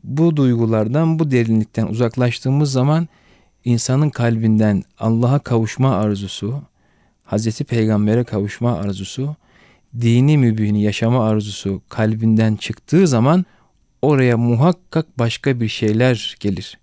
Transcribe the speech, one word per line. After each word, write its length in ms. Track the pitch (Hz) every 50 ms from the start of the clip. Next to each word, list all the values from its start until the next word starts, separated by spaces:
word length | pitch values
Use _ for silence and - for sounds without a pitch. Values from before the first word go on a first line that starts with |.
| -
bu 320 | - 127 143 165 170 160
duygulardan, 800 | 147 139 127 120 117 117 110 113 110 107 110 123 151 165 160 160 160
bu 120 | 165 147
derinlikten 560 | 131 123 120 113 113 110 110 - _ - 113
uzaklaştığımız 840 | 85 104 110 123 117 - - 123 123 117 - - 131 135 143 151 143 131
zaman 360 | 131 127 143 151 160 170 156 _ _ _ _ _ _ _ _ _ _ _
insanın 460 | 123 120 117 - - 127 135 151 147
kalbinden 720 | - - 120 117 113 113 113 110 110 107 107 107 101 95 98 _ _ _
Allah'a 400 | 110 110 113 113 120 120 135 143
kavuşma 580 | - - 123 113 113 107 - - 131 135 123
arzusu, 680 | 92 107 107 104 98 101 92 - - - 101 127 143 143 _ _ _ _ _ _ _ _ _ _ _ _
Hazreti 400 | - - 107 110 113 107 - 151
Peygamber'e 600 | _ 123 117 110 110 110 104 104 107 110 120 123
kavuşma 540 | - - 104 101 101 - - 113 120 120 80
arzusu, 580 | 95 101 98 95 98 - - - 131 143 151 _ _ _ _ _ _ _ _ _ _ _ - 120
dini 380 | 117 117 117 120 127 143 156 147
mübini 440 | 131 117 110 110 107 104 104 104 104
yaşama 460 | 104 98 - - 113 123 127 113 110
arzusu 540 | 107 107 101 101 101 - - 98 95 95 _ _
kalbinden 680 | - - 113 110 110 110 113 113 110 110 110 110 107
çıktığı 500 | 101 - - - - _ - - 170 196
zaman 380 | 165 135 117 113 135 160 185 180 _ _ _ _ _ _ _ _ _ _ _ -
oraya 340 | 139 151 135 131 123 120
muhakkak 840 | 113 120 120 120 113 139 175 185 - _ _ - 160 156 _ _ -
başka 420 | 120 117 - - - 139 135 120
bir 80 | 117 107
şeyler 680 | - - - 107 107 110 123 127 123 110 - - - _
gelir. 380 | - 101 98 92 95 - - _